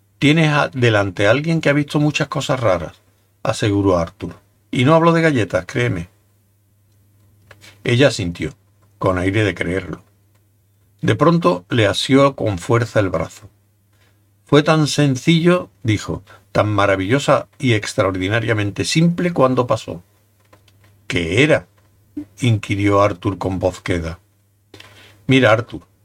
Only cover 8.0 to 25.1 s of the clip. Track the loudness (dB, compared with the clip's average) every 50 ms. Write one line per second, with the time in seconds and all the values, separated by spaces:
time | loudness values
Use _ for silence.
8 | 4 4 2 0 -6 -6 -6 -6 -8 -10 -10 _ _ _ _ _ _ _ _ -4
9 | -2 -2 0 0 -2 -2 0 0 0 -2 -2 -4 -6 -4 -4 -6 -6 -8 -14 -16
10 | _ _ _ _ _ _ _ _ _ _ _ _ _ _ _ _ _ _ _ -4
11 | -2 0 2 2 4 4 4 2 2 0 0 -2 -4 -4 0 2 2 2 0 -2
12 | 0 2 4 4 4 4 0 -2 -4 -4 -4 -4 -2 0 0 0 0 0 -2 -2
13 | 0 0 -2 -4 -6 -6 -12 -20 -20 -20 _ _ _ _ _ _ _ _ _ _
14 | _ _ _ _ _ _ _ _ _ 2 2 2 4 4 2 2 0 0 0 0
15 | 0 0 0 0 2 2 2 4 4 2 0 0 -2 -10 _ _ -4 -2 -2 -2
16 | -2 -6 -8 -10 -10 -16 -20 -20 _ _ -2 0 0 0 0 0 0 0 0 0
17 | 0 -2 -2 0 0 0 0 0 -2 _ _ -4 0 0 0 0 -2 -4 -4 -2
18 | -2 -2 -2 -2 -4 -2 -2 -2 -2 -2 -2 -2 -2 -4 -4 -6 -4 -2 0 2
19 | 2 0 0 0 -4 -4 0 0 0 0 2 0 -2 -2 -2 -6 -6 -10 -14 -14
20 | -16 _ _ _ _ _ _ _ _ _ _ _ _ _ _ _ _ _ _ _
21 | _ -6 -4 -4 -4 -2 0 2 2 2 2 0 -2 _ _ _ _ _ _ _
22 | _ _ -16 -16 -16 _ _ -2 0 0 0 0 -2 -4 -4 -2 0 2 4 4
23 | 2 2 0 -4 -6 -6 -6 -4 -6 -6 -4 -2 -4 -4 -4 -4 -6 -6 -6 -4
24 | -6 -8 -12 -14 _ _ _ _ _ _ _ _ _ _ -20 -20 -20 -20 -20 -20
25 | -20 -20